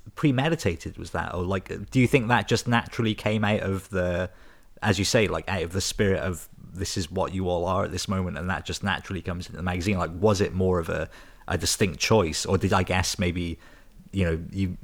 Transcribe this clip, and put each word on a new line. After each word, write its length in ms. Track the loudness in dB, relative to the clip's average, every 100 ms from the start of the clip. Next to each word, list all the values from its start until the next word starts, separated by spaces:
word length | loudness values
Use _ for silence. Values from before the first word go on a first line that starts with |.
| -18
premeditated 840 | 0 2 2 2 0 0 -2 -6 -10
was 120 | -8
that? 240 | -6 -4
Or, 80 | -4
like, 480 | -2 -2 -4 -10 0
do 100 | 4
you 60 | 4
think 220 | 4 4
that 200 | 2 2
just 200 | 0 2
naturally 460 | 0 0 -2 -2
came 300 | 0 0 2
out 160 | 2 2
of 280 | 0 -2 -2
the, 400 | -2 0 0 -2 -8 -20 -20 -20 -4
as 160 | 0 2
you 60 |
say, 220 | 2 4 4
like, 220 | 0 -2
out 140 | -4
of 100 | -2
the 80 | -2
spirit 400 | -2 2 2 2
of 280 | 0 -4 -10 -18 -14
this 220 | -8 -4 -4
is 140 | -4
what 220 | -2 -2
you 160 | -2 0
all 160 | 0
are 200 | 0 0
at 60 | 0
this 180 | -4 -2
moment, 280 | -2 -2 -4
and 140 | -4
that 160 | -4 -4
just 180 | -4
naturally 380 | -2 -2 -4 -8
comes 240 | -6 -6 -8
into 100 | -6
the 60 |
magazine? 360 | -4 -2 0 0
Like, 140 | -2
was 280 | 2 4 4
it 120 | 2
more 260 | 2 2 2
of 100 | 0
a, 200 | -4 -6 -10 -20 -12 -4
a 100 | -2
distinct 420 | 0 2 0 0
choice, 460 | 4 4 4 0
or 140 | 0 2
did, 140 | 4
I 100 | 2
guess, 360 | 2 2 0 0
maybe, 400 | 0 0 -4 -6 -14 -20 -20 -20 -6
you 120 | 0
know, 140 | 2 0 -4
you 260 | -2 -2 -4